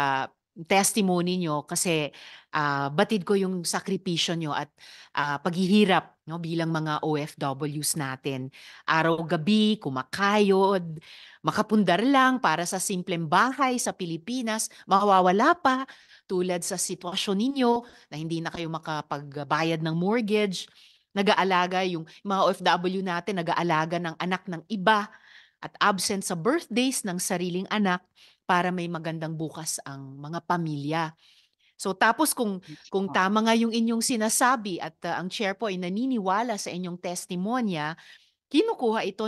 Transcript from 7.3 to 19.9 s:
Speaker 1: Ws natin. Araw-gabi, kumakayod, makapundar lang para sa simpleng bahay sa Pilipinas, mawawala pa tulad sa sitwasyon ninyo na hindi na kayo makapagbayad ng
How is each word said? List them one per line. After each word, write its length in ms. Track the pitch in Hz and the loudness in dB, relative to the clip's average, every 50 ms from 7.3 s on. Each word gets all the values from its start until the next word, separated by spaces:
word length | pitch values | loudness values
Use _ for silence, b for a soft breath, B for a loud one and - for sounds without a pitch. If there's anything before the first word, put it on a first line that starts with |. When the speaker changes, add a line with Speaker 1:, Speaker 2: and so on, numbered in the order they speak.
| - - | -8 -6
Speaker 1:
Ws 560 | 151 139 131 135 156 147 143 156 143 - - 160 | -6 -4 -4 -4 -6 -6 -6 -4 -4 -4 -4 -4
natin. 560 | 139 135 131 - - 147 135 127 131 135 B B B B B B B | -4 -6 -6 -6 -6 -6 -6 -6 -8 -10 B B B B B B B
Araw-gabi, 960 | B 156 160 160 165 165 160 165 160 175 165 151 196 214 214 214 214 214 214 | B 2 4 4 4 2 0 0 -2 -2 0 2 2 4 4 4 4 2 0
kumakayod, 1200 | - 147 131 131 131 _ - 196 196 202 208 214 208 196 190 190 196 190 202 185 175 165 156 156 B B B B B B B B | -2 -4 -4 -4 -6 _ -4 0 2 2 4 4 4 4 4 4 4 4 2 0 -2 -4 -10 -12 B B B B B B B B
makapundar 640 | B 156 - 202 190 - 214 214 202 180 170 185 226 | B -2 0 0 0 2 2 2 4 4 4 4 4
lang 320 | 269 285 254 254 262 254 254 | 4 4 6 4 4 4 2
para 320 | - 170 156 165 175 175 | 2 0 0 0 -2 -2
sa 80 | - 185 | -4 -4
simpleng 480 | - - 202 180 180 - 180 170 170 | -4 -4 -4 -4 -4 -4 -4 -4 0
bahay 560 | 151 175 190 226 254 262 277 277 254 254 240 | 2 4 4 4 4 2 0 0 0 0 0
sa 160 | - 214 185 - | -2 -4 -4 -6
Pilipinas, 720 | 185 165 160 160 160 - 247 262 233 226 214 220 - - B B B | -6 -6 -6 -8 -8 -6 -6 -4 -4 -2 -2 -4 -4 -6 B B B
mawawala 720 | B 185 196 202 208 190 185 180 185 180 202 247 311 349 349 | B 2 4 6 6 6 6 6 6 6 6 6 4 4 4
pa 320 | - 269 262 254 269 - B B B B B B B B | 2 2 2 0 -2 -6 B B B B B B B B
tulad 320 | 202 180 180 180 175 175 | -2 -2 0 0 -2 -4
sa 160 | 175 - 196 175 | -4 -4 -4 -4
sitwasyon 720 | - - 185 175 - 175 175 196 - 214 196 196 226 269 | -4 -4 -6 -8 -8 -6 -4 -4 -2 -2 0 0 0 0
ninyo 220 | 277 277 254 240 240 240 233 B B B B B 147 | 0 2 4 4 4 2 0 B B B B B -12
na 20 | 147 | -10
hindi 240 | 160 165 165 165 165 | -6 -4 -4 -4 -4
na 80 | 165 - | -6 -6
kayo 160 | 175 170 160 | -6 -6 -6
makapagbayad 1120 | 160 156 - - 156 151 143 - 151 143 147 143 139 147 143 139 151 151 160 165 165 156 | -6 -6 -6 -6 -6 -6 -6 -6 -8 -8 -8 -8 -10 -8 -4 0 0 2 2 2 0 0
ng 160 | 160 160 | -2 -2